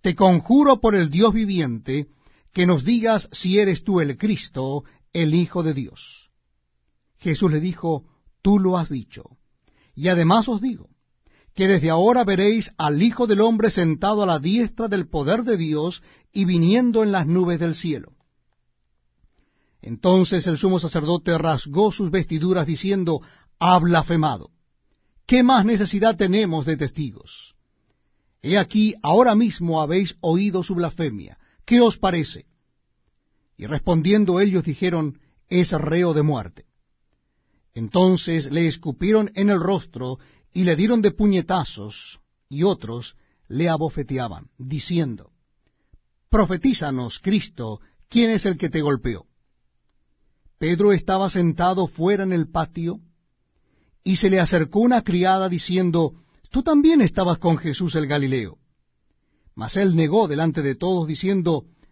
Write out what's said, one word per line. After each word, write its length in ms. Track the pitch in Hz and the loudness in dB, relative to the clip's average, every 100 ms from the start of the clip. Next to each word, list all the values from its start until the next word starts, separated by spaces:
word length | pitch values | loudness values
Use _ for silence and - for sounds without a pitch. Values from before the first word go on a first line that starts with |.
"Te 140 | 190 175 | -4 2
conjuro 640 | 190 175 - 262 294 247 | 4 4 4 4 6 4
por 160 | 226 202 | 4 2
el 140 | 160 | 0
Dios 240 | 156 220 | 2 2
viviente, 760 | 220 208 185 139 113 117 139 143 _ _ _ _ | 2 -2 -2 -2 -6 -6 -6 -6 _ _ _ _
que 120 | - 180 | 0 2
nos 200 | 165 135 | 2 2
digas 420 | 240 226 220 - | 0 2 0 -2
si 260 | - 185 196 | -6 0 2
eres 240 | 202 170 | 2 0
tú 160 | - 185 | 0 0
el 180 | 147 135 | 0 -2
Cristo, 680 | 214 196 - 135 131 143 - _ _ | -2 -2 -6 -8 -6 -8 -10 _ _
el 220 | 175 156 | -2 0
Hijo 280 | 165 170 180 | 2 0 -2
de 120 | 160 | -4
Dios". 580 | 139 107 - - - _ _ _ _ _ _ _ _ _ _ | -4 -8 -14 -20 -20 _ _ _ _ _ _ _ _ _ _
Jesús 340 | 180 147 185 | -6 -2 0
le 80 | 151 | 0
dijo: 460 | 175 165 165 151 - _ _ _ | -2 -6 -6 -6 -8 _ _ _
"Tú 180 | - 202 | 2 2
lo 180 | 185 185 | 2 0
has 100 | 160 | -4
dicho. 360 | 135 - - - - _ _ _ _ _ | -8 -12 -18 -20 -20 _ _ _ _ _
Y 140 | - 165 | -6 0
además 400 | 175 165 214 220 | 2 4 2 2
os 140 | 214 | -2
digo, 260 | 254 220 - _ _ _ _ _ _ | -4 -8 -14 _ _ _ _ _ _
que 140 | - 190 | -2 2
desde 220 | 190 160 | 2 2
ahora 340 | 160 202 240 | 2 4 2
veréis 480 | 196 190 202 226 - - | 2 2 2 0 -4 -4
al 240 | 156 147 | -2 2
Hijo 260 | 226 233 240 | 2 2 0
del 140 | 202 | 2
Hombre 300 | 226 220 220 | 2 2 0
sentado 520 | - 165 151 196 214 | 2 0 0 0 0
a 20 | 196 | 0
la 140 | 160 | 0
diestra 480 | 151 220 220 - 226 | 0 0 -2 -4 -4
del 220 | 196 165 | -4 -4
poder 340 | 160 139 226 | -4 -2 -2
de 140 | 240 202 | 0 -2
Dios 440 | 160 151 165 - - _ _ | -2 -2 -4 -6 -16 _ _
y 140 | 202 185 | -4 0
viniendo 580 | 175 165 226 247 220 | 2 4 4 4 2
en 80 | 214 | 2
las 160 | 196 151 | 0 0
nubes 320 | 175 175 170 | 0 0 0
del 160 | 170 160 | -2 -4
cielo". 380 | 170 135 - _ _ _ _ _ _ _ _ _ _ _ _ _ _ _ _ _ | -6 -6 -10 _ _ _ _ _ _ _ _ _ _ _ _ _ _ _ _ _
Entonces 680 | - 117 180 185 175 185 175 | -16 -4 2 4 4 0 -2
el 100 | 156 | 0
sumo 220 | 190 180 | 0 0
sacerdote 580 | 160 165 151 175 - 165 | -2 -4 -2 -2 -2 -2
rasgó 540 | 160 147 143 147 214 | 0 -2 -4 0 0
sus 180 | - 190 | 0 -2
vestiduras 560 | 185 - 160 175 185 156 | -2 -2 -2 0 0 -2
diciendo: 560 | 151 190 196 170 156 - _ _ _ | -4 -2 -2 -2 -4 -6 _ _ _
"Ha 180 | 170 180 | 2 4
blasfemado. 720 | 170 170 156 165 151 107 - _ _ _ _ _ _ _ - | 4 2 2 0 0 -4 -10 _ _ _ _ _ _ _ 0
¿Qué 180 | 254 | 4
más 220 | 247 254 202 | 6 4 4
necesidad 500 | 220 202 202 220 180 | 0 0 0 0 2
tenemos 500 | 196 196 208 160 139 | 0 2 0 -2 -4
de 120 | 151 | -4
testigos? 760 | 135 - 139 - - - - _ _ _ _ _ _ _ _ _ | -4 -6 -10 -10 -20 -20 -20 _ _ _ _ _ _ _ _ _
He 160 | - 196 | -2 -2
aquí, 380 | 175 208 214 - | 0 0 0 0
ahora 340 | 143 185 254 214 | 2 4 4 4
mismo 460 | 233 - 170 160 | 0 -2 -4 -2
habéis 340 | 151 180 196 - | 0 0 -2 -4
oído 420 | 170 175 202 185 | -2 0 0 -4
su 120 | 170 175 | -4 -4
blasfemia. 600 | 170 - 156 104 - - _ _ - | -4 -4 -6 -6 -14 -20 _ _ 2
¿Qué 160 | 240 | 4
os 160 | 240 - | 4 2
parece?". 480 | 190 175 143 - - _ _ _ _ _ _ _ _ _ _ _ | -2 -2 -6 -10 -20 _ _ _ _ _ _ _ _ _ _ _
Y 80 | 135 | -6
respondiendo 760 | 147 - 165 160 208 196 180 | -4 0 2 4 4 4 2
ellos 240 | 202 185 | 2 2
dijeron: 560 | 165 139 180 170 156 - _ _ _ | -2 -2 -2 -2 -4 -8 _ _ _
"Es 240 | 180 170 | 0 0
reo 420 | 160 151 165 180 | -2 -2 0 0
de 80 | 151 | 2
muerte". 440 | 151 135 104 - - _ _ _ _ _ _ _ _ _ _ | 0 -2 -6 -16 -20 _ _ _ _ _ _ _ _ _ _
Entonces 800 | - 113 180 185 175 - 165 143 | -12 -4 2 4 2 0 -4 -4
le 160 | 147 165 | -2 -2
escupieron 640 | 160 160 127 180 214 208 - | -4 -8 -6 0 0 0 0
en 140 | 202 | 0
el 100 | 196 | 2
rostro 600 | 165 196 - - 127 131 - _ _ | 0 -4 -6 -12 -10 -10 -16 _ _
y 100 | 180 | -2
le 120 | 180 156 | 0 2
dieron 260 | 214 240 | 2 2
de 100 | 202 | 0
puñetazos, 1080 | - 208 190 165 185 170 - 101 - - - _ _ _ | 0 0 0 0 -4 -4 -10 -14 -16 -20 -20 _ _ _
y 160 | 139 | -2
otros 520 | 185 180 110 117 117 - _ _ _ | -2 -2 -6 -12 -12 -20 _ _ _
le 220 | 123 165 | -4 -2
abofeteaban, 800 | 160 156 135 131 131 120 82 - _ | -2 -4 -6 -6 -6 -6 -10 -18 _
diciendo, 760 | 127 147 - 170 147 104 - _ _ _ _ _ _ _ _ _ _ | -10 -8 -4 -2 -2 -6 -16 _ _ _ _ _ _ _ _ _ _
"Profetízanos, 880 | 208 190 185 269 240 151 131 120 - | 2 2 0 0 0 -2 -4 -6 -6
Cristo, 640 | 190 208 - - 113 104 - _ _ | -2 -2 -2 -10 -12 -12 -18 _ _
¿quién 200 | 233 226 | 0 2
es 160 | 220 202 | 0 -2
el 120 | 180 | -4
que 120 | 165 | -4
te 120 | 165 | -2
golpeó?". 440 | 147 135 123 98 - _ _ _ _ _ _ _ _ _ _ _ _ _ | -2 -2 -2 -8 -12 _ _ _ _ _ _ _ _ _ _ _ _ _
Pedro 360 | 160 170 208 | -4 2 2
estaba 360 | 185 - 190 196 | 2 0 -2 -2
sentado 580 | 190 175 160 180 185 175 | 0 0 0 0 0 -4
fuera 360 | - 170 202 | -2 -2 0
en 80 | 190 | 0
el 180 | 175 165 | -2 -2
patio, 500 | - 160 - 165 214 - _ _ _ _ _ _ _ _ _ | -4 -6 -6 -8 -8 -14 _ _ _ _ _ _ _ _ _
y 120 | - 185 | -2 0
se 140 | 196 | 2
le 100 | 190 | 2
acercó 400 | 170 180 156 202 | 2 0 0 0
una 240 | 240 247 | 2 2
criada 460 | - 175 185 190 190 | 0 0 2 0 0
diciendo, 640 | 175 - 180 180 170 156 - _ _ - | -4 -2 -2 0 0 0 -4 _ _ -8
"Tú 120 | 262 | -4
también 380 | 269 294 311 320 | 0 2 4 4
estabas 380 | 202 - 180 165 | 2 0 -2 0
con 180 | 180 165 | 0 0
Jesús 380 | 165 139 180 160 | -2 -4 -4 -2
el 120 | 147 | -2
Galileo". 500 | 147 139 131 101 - _ _ _ _ _ _ _ _ _ - | -2 -2 -4 -6 -12 _ _ _ _ _ _ _ _ _ -14
Mas 200 | - 190 | -8 -2
él 180 | 196 165 | 0 2
negó 320 | 156 202 196 | 2 2 0
delante 340 | 147 160 151 | 0 -2 -2
de 140 | 139 127 | -4 -4
todos, 320 | 175 185 156 | -4 -2 -4
diciendo, 580 | 151 185 196 170 151 - _ _ | -4 -2 -2 0 -4 -6 _ _